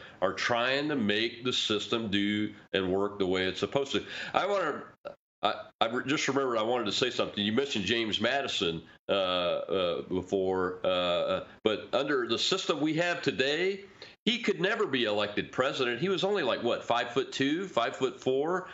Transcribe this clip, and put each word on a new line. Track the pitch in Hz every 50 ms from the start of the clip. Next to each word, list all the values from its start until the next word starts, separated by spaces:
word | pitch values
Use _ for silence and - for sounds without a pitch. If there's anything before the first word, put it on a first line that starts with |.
| - - - -
are | 92 98 92
trying | - - - 120 117 120 127 135 143 147 151
to | 151
make | 135 107 101 104 107 113 120 120 117 120
the | 123 120
system | - - - 107 104 - - 120 117 113 107
do | 95 101 101 101 104 104 107 104 - - - - -
and | 95 95 92
work | 92 98 101 101 101 101
the | 98
way | 90 92 92 92
it's | 92 92 -
supposed | 101 98 - 139 139 135
to. | - 98 - - - - - - -
I | - 165
wanna, | 196 202 196 175 151 127 110 - - - _ - - - - _ _ _ _
I, | - 107 - - - - - -
I | 107
re-, | 113 120 123 113
just | 131 151 151 - -
remembered | - 139 135 127 117 110
I |
wanted | 107 113 123 123 113
to | 101
say | - - 131 123
something. | - - 104 82 - 104
You | 101 104
mentioned | 110 127 143 139 - 110 92
James | 92 120 117 113 107 95 -
Madison, | 107 120 131 139 139 - - - 98 82 82 80 - - - - _ -
uh, |
uh, | 95 98 95 92 90 90 87 87 80 - - - - 95 90 87 80 64
before, | - - 90 92 90 - 101 98 92 95 95 92 92 90 90 - -
uh, | 92
uh, | 92 90 90 90 87 85 80 - 95 90 - - - - -
but | 110 104 92 - - -
under | 123 143 151 147 127 117 110
the | 113 107
system | - - 190 190 - - 170 143
we | 147 156 147
have | 160 175 175 170 -
today, | - 208 196 95 127 139 147 160 180 190 202 196 - - - - - - - _ -
he | 214 247 226
could | 233 - 190 139
never | 170 196 226 214 208
be | 156 131 127 113
elected | 104 104 104 104 101 - 101 90 -
president. | - - 127 143 156 143 131 120 120 117
He | 165 190
was | 190 165
only, | 180 190 208 196
like, | 151 117 101 -
what, | - 120 104 - -
five-foot-two, | - 120 120 123 131 - 135 123 - - - 135 139 151 175 196 180
five-foot-four? | - 123 117 131 - - 131 123 117 - - 131 131 135 147 165 180 180 180 -